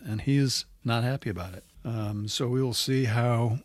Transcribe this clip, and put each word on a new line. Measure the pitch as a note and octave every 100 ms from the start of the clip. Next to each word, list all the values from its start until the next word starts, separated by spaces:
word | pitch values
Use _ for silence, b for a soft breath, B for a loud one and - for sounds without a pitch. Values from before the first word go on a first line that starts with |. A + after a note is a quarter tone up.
and | - G#2+
he | C3+ C#3
is | C3+ - - -
not | A#2+ A#2
happy | B2 C#3 -
about | F2+ F2+
it. | F#2+ - -
Um, | - A2+ G#2 G#2 G#2+
so | - B2
we | B2+
will | C3
see | A2 - C3 B2
how | A2+ A#2+ A#2 A#2+ A#2